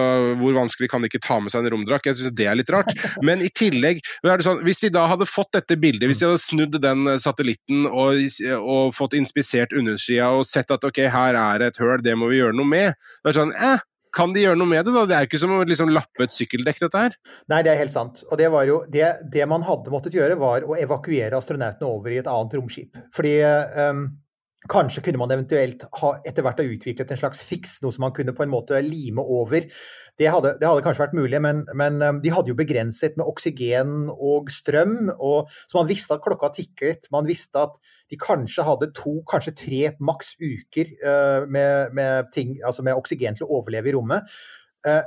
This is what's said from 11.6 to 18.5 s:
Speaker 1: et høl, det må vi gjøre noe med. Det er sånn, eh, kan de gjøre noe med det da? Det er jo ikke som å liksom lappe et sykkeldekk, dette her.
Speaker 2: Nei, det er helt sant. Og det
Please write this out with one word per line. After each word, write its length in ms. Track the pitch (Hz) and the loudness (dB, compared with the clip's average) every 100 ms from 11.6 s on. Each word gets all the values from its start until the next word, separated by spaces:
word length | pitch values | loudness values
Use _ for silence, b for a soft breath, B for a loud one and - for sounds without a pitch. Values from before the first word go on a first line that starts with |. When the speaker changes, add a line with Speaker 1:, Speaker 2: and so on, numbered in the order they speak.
| 120 | 0
Speaker 1:
et 160 | - | 0
høl, 160 | 120 127 | 0 2
det 160 | 117 113 | 0 0
må 160 | 117 | 2
vi 80 | 131 | 2
gjøre 160 | 120 120 | 2 2
noe 160 | 143 | 2
med. 240 | 165 196 - B B | 2 2 -2 B B
Det 160 | 151 151 | 0 2
er 60 | |
sånn, 80 | 156 | 0
eh, 320 | - 254 262 - _ - | 0 2 2 -2 _ -8
kan 160 | - 175 196 | 0 0 4
de 60 | |
gjøre 160 | 196 170 | 4 4
noe 80 | 175 | 4
med 160 | 160 | 2
det 80 | 202 | 4
da? 140 | 247 202 | 2 4
Det 60 | 156 | 2
er 60 | |
jo 40 | 135 | 2
ikke 80 | 151 | 0
som 140 | 180 190 | 0 2
å 60 | |
liksom 240 | 175 156 160 | 2 2 4
lappe 380 | 156 - - 127 | 2 0 -4 -2
et 80 | - | -2
sykkeldekk, 460 | 117 123 127 - | -4 -2 -2 -2
dette 180 | 170 196 | -2 0
her. 140 | 233 - B B - | 0 -2 B B -2
Speaker 2:
Nei, 140 | 156 | 2
det 60 | 160 | 4
er 60 | 147 | 2
helt 140 | 143 | 0
sant. 260 | 139 117 - - | -2 -6 -10 -6
Og 80 | 151 | 2
det 140 | 165 | 4